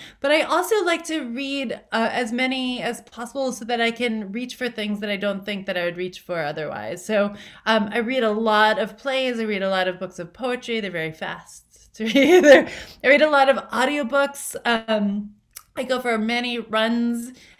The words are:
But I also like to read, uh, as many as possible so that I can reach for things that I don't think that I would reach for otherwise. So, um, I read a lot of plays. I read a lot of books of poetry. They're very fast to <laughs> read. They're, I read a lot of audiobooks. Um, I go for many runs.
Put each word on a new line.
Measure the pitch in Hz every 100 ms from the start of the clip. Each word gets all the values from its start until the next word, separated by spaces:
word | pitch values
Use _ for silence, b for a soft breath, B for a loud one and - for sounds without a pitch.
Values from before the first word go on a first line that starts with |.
| B B
But | -
I | 311
also | 240 311 359 427
like | 349 330
to | 330 311
read, | 247 233 277 277 247 - -
uh, | 226 226
as | - 233
many | 240 262 262 254 247
as | 185 226
possible | - - 233 277 262
so | -
that | 226 233
I | 233
can | 233 240 220 196
reach | 220 247 -
for | 240
things | 240 208 208
that | 208
I | 202
don't | 202 196
think | 196 202
that | 190 180
I | 175
would | 175
reach | 185 -
for | - 175
otherwise. | 147 156 147 - 110 165
So, | - 214 202 208 B B
um, | 214 220 208
I | 240
read | 226 262
a | 226
lot | 208 220 214 214 220
of | 208 -
plays. | 277 262 262 233
I |
read | 220 202
a | 190
lot | 190 185
of | 180
books | 185 -
of | 170
poetry. | - 247 247 247 226
They're | 196
very | 175 160
fast | 156 180 170 - - _ _ _
to | -
<laughs> | 220
read. | 240 277 359
They're, | 294 285 262 B B B
I | 247
read | 294
a | 302
lot | 285 269
of | 254 -
audiobooks. | 220 262 294 233 277 277 - - - 240
Um, | 226 226 214 202 208 208 - _ - _ -
I |
go | 254 254
for | 247 226
many | 220 240 247 240
runs. | 220 220 226 233 233 233 240 254 B